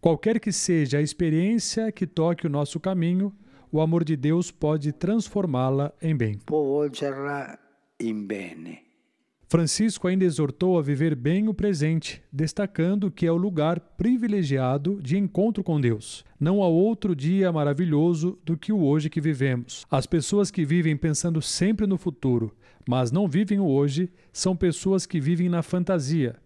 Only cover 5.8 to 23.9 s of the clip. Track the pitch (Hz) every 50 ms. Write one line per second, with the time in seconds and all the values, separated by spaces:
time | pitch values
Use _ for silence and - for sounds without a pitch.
5.8 | 143 147 - _ - 160 160 139 117 110 104 101 - - 151 156 147 139 139 147
6.8 | 147 147 135 - 147 143 135 135 139 143 143 143 135 - - - _ _ _ _
7.8 | _ _ _ _ 117 117 110 107 104 98 107 101 98 87 82 80 80 85 82 -
8.8 | _ _ _ _ _ _ _ _ _ _ _ _ _ _ - 165 170 156 - -
9.8 | 214 226 196 - - 180 185 190 190 180 156 127 156 143 135 - 180 185 185 175
10.8 | 151 135 147 131 151 165 156 127 120 143 165 190 214 220 208 - - 208 196 151
11.8 | 143 156 160 165 - - - - - _ - 135 156 156 - - 208 190 - -
12.8 | 160 175 196 208 196 196 - - - 170 165 170 180 208 185 156 147 156 175 170
13.8 | - _ _ - 175 220 254 247 220 240 208 202 180 139 139 135 131 127 131 143
14.8 | 143 170 202 202 147 127 147 196 202 180 - - 196 226 220 - 185 - 165 147
15.8 | 135 120 113 107 - - - - - - _ _ 139 151 190 202 196 180 165 165
16.8 | 185 214 226 - - 208 180 143 131 156 185 196 190 180 170 156 147 147 143 135
17.8 | 185 175 151 147 156 170 175 156 156 180 190 - _ - 170 156 - - 214 208
18.8 | 170 139 143 156 147 156 - 165 147 156 156 131 131 139 127 123 120 - - -
19.8 | - - - 135 131 - - 170 147 - - 202 202 - - - 160 139 156 175
20.8 | 170 160 156 147 - 165 151 - - 175 165 160 147 - - - 170 196 220 196
21.8 | 220 196 196 170 - 175 147 - - 135 123 120 113 107 - _ _ - - _
22.8 | - - 127 127 131 117 117 175 208 185 131 175 214 190 214 196 196 170 135 139
23.8 | 143 143